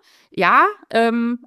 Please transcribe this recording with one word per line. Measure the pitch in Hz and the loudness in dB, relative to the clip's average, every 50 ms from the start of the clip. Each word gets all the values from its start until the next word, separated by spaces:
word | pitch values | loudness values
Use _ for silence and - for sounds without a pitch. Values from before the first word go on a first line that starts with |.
| _ _ _ _ _ _ | _ _ _ _ _ _
"Ja, | - - 185 175 220 269 330 403 415 - - - | -6 -2 0 2 4 4 2 0 -2 -8 -12 -4
ähm, | - 226 226 233 226 233 233 233 240 240 - | -2 0 0 0 -2 -2 -4 -4 -6 -8 -10